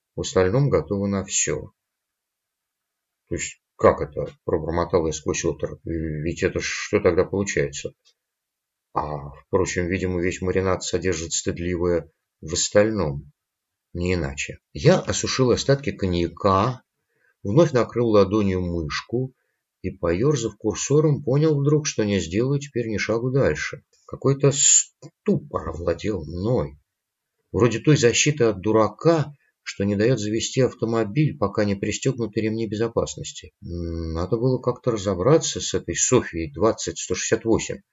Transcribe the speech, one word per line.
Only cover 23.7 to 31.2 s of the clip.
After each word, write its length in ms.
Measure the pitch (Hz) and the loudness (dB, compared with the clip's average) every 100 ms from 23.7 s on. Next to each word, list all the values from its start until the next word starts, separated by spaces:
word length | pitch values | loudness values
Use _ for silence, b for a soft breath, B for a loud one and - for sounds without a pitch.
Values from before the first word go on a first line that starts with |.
| - _ _ - | -10 _ _ -18
Какой-то 440 | - 135 139 139 | -2 0 2 2
ступор 1160 | 139 - - - _ - _ - 175 - - 78 | 4 4 4 2 _ -20 _ 0 0 -2 -6 -6
овладел 540 | 80 87 82 98 101 | -4 -2 -2 -2 -4
мной. 540 | 78 87 104 123 73 69 _ _ _ _ _ _ _ | -6 -4 0 0 -2 -8 _ _ _ _ _ _ _
Вроде 280 | 92 117 107 | 2 2 4
той 180 | - 135 | 4 6
защиты 460 | 120 110 147 147 | 4 4 2 2
от 180 | 113 92 | 2 2
дурака, 720 | 107 110 104 - 160 165 147 147 B _ | 2 2 2 2 2 2 0 -8 B _
что 220 | - - 101 | -16 -4 -2
не 100 | 101 | 2
даёт 240 | 113 123 | 2 2
завести 420 | 104 113 - 131 | 0 -4 -2 0
автомобиль, 760 | 123 - 113 113 107 117 | 0 0 -2 0 0 0